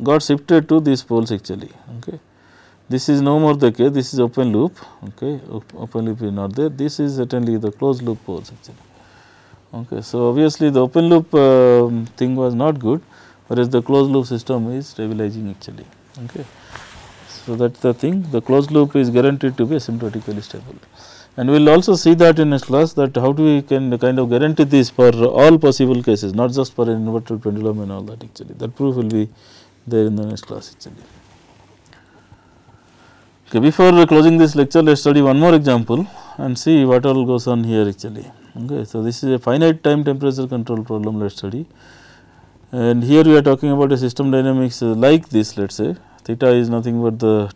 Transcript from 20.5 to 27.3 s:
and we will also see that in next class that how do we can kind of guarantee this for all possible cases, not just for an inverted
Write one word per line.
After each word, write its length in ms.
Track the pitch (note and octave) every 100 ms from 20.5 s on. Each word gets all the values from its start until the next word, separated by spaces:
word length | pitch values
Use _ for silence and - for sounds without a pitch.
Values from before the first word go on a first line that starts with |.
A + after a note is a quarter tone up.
| - B2 - _ _ - - _ -
and 120 | B2+
we 80 | D3
will 120 | D3+
also 240 | E3 F#3
see 180 | F#3 E3
that 260 | E3+ E3+ D#3+
in 120 | D3+
next 140 | C#3
class 280 | - C3+ D#3+
that 240 | - C#3 C#3
how 160 | C3
do 100 | C#3+
we 200 | D#3 C#3+
can 360 | C#3 C3+ C3 A#2+
kind 200 | B2+ C3
of 100 | B2
guarantee 360 | A#2+ D3+ D#3
this 260 | C#3+ C#3 A#2+
for 200 | - B2 A#2
all 340 | A#2+ B2 D3+ D#3+
possible 440 | D3+ B2+ C3 B2
cases, 320 | A#2+ G#2 G2+
not 180 | G2 B2
just 220 | C3+ B2+
for 100 | -
an 60 | A#2
inverted 520 | A2+ A2 A2+ A2+